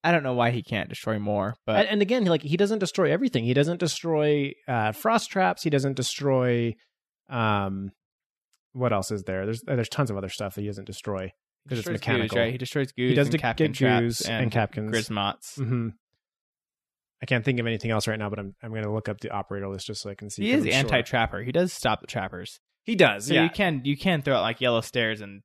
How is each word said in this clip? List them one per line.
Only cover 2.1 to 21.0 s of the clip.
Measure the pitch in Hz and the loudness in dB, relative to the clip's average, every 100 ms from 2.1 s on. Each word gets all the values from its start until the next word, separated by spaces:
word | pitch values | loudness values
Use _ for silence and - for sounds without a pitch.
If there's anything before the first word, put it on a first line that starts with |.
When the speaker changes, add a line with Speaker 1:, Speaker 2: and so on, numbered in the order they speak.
| 247 190 | 2 4
Speaker 2:
like, | 165 | 2
he | 147 165 | 2 2
doesn't | 202 220 | 2 2
destroy | 185 - 165 | -2 2 2
everything. | 165 262 123 | 4 2 0
He | 113 | 2
doesn't | 131 147 175 | 4 2 2
destroy, | 170 - 170 156 151 147 139 - - | -2 -2 -2 2 4 2 0 -6 -4
uh, | 120 107 | 0 0
frost | 107 220 226 - | 0 0 0 0
traps. | 196 185 180 | 0 0 0
He | 160 | 2
doesn't | 143 139 135 | 2 2 -2
destroy, | 127 - 143 131 127 120 117 110 _ _ _ _ _ | -4 -2 2 4 4 2 2 -2 _ _ _ _ _
um, | 127 110 104 98 98 98 - _ _ _ _ _ _ _ | 0 2 2 0 -4 -8 -12 _ _ _ _ _ _ _
what | 131 123 | -2 0
else | 104 95 | 2 0
is | 104 | -4
there? | 92 95 101 | -4 -4 -2
There's, | 117 | -4
there's | - 127 113 | -2 -2 -2
tons | - 131 | -2 -2
of | 98 | -2
other | 95 | -4
stuff | - 101 98 | -4 -6 -6
that | |
he | 101 | -8
doesn't | 98 95 | -8 -12
destroy | 95 - 98 | -12 -6 -6
Speaker 1:
He | 95 _ _ _ - | -6 _ _ _ -6
Speaker 2:
'cause | 123 | -6
it's | 104 | -4
Speaker 1:
destroys | 110 | -4
Speaker 2:
mechanical. | - 120 110 117 | 0 0 0 0
Speaker 1:
Goos, | |
right? | 117 | 0
He | 127 | -2
destroys | 123 147 135 - | -4 -2 -2 0
Speaker 2:
He | 127 | 2
Speaker 1:
Goos | 127 | 4
Speaker 2:
does | 143 | 4
Speaker 1:
and | |
Speaker 2:
de-, | 156 | 2
Speaker 1:
Kapkan | 123 113 | -2 0
Speaker 2:
get | 156 | 0
Speaker 1:
traps | 139 127 110 | 2 2 4
Speaker 2:
Goos | 117 113 | 2 -2
Speaker 1:
and | - 110 | -2 0
Speaker 2:
and | 117 | 0
Kapkans. | 113 104 - 107 | 2 0 -2 -2
Speaker 1:
Grismots. | 113 107 104 101 - - - | -2 0 -2 -2 -4 -12 -8
Speaker 2:
Mm-hmm. | 120 120 117 - _ _ _ _ _ _ _ _ _ _ _ _ | -2 -2 -4 -8 _ _ _ _ _ _ _ _ _ _ _ _
I | 123 | 0
can't | 127 113 | 0 2
think | 123 | 0
of | 117 | 0
anything | 113 117 | -2 0
else | 110 113 | 0 0
right | 110 | -2
now, | 104 | -4
but | 104 | -6
I'm, | 98 98 | -8 -12
I'm | 117 | -10
gonna | 110 107 | -6 -4
look | 107 107 | -4 -4
up | 101 | -8
the | 110 | -6
operator | 104 - 101 98 | -6 -6 -6 -6
list | 98 - | -8 -8
just | 104 | -10
so | 101 | -10
I | 98 | -12
can | 104 | -12
see, | - | -6
Speaker 1:
He | 202 | 0
Speaker 2:
'cause | 269 | 2
Speaker 1:
is | - | 2
Speaker 2:
I'm | |
sure. | 131 | 0
Speaker 1:
anti-trapper. | 139 131 | 2 0